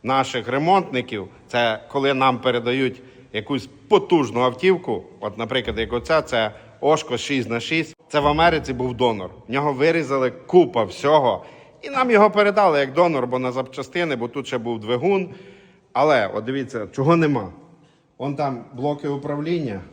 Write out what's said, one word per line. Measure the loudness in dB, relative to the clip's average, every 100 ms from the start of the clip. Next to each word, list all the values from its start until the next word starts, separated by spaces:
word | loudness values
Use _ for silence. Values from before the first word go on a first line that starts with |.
наших | 0 0 0 -4 -4
ремонтників. | -2 2 2 2 -6 -6 -8 -10 -16 _
Це | 0 0 -2 -4
коли | -2 0
нам | 2 2 2
передають | 0 0 -2 0 -2 -4 -20 -20 -12
якусь | -10 -6 -6 -6 -20 2
потужну | 2 4 2 2 2
автівку. | 0 2 2 2 0 -8 -8 -8
От, | -8 -6
наприклад, | -4 -4 -4 -6
як | -4
оця, | -6 0 0
це | 0 -2 -2 -4 -20 -4
Ошко | 0 0 0 -6
шість | -2 -4 -2
на | -4
шість. | -2 -4 -4 -12 _
Це | 0
в | 2
Америці | 4 4 4 -4
був | -6 -4
донор. | 0 0 0 -8 -14 -6
В |
нього | -2 -2
вирізали | 0 2 2 0 0 -2
купа | -4 2 4 4 2
всього. | -4 -2 2 4 4 0 -6 -20 -20 _
І | -8
нам | -2 2
його | 6 6
передали | 6 2 6 4 4
як | 0
донор, | 2 2 2 -2
бо | -2
на | -2
запчастини, | -4 -6 -8 -8 -4 -2 -2
бо | -4
тут | -8 -6
ще | -6
був | -4 -6
двигун. | -2 -2 2 0 -2 -10 -20 -20 -20 _ _
Але, | 0 2 4 2
от | -4
дивіться, | -6 -6 -6 -8 -10
чого | -2 2 4
нема. | 4 0 -4 -14 -20 _ _ _ _ _
Вон | -8 -4
там | -4 -4 -12
блоки | -6 -6 -4 -6
управління | -6 -6 -6 -4 -4 -4 -8 -12